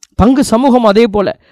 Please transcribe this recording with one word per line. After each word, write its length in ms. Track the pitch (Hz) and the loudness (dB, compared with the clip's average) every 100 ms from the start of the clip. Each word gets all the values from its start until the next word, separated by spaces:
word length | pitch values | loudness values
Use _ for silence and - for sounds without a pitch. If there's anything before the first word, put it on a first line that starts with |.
| _ | _
பங்கு 300 | - 202 277 | -2 0 0
சமூகம் 400 | 240 226 269 247 | 0 0 0 2
அதே 200 | 220 202 | 2 2
போல, 340 | 233 202 190 - _ | 0 -2 -6 -8 _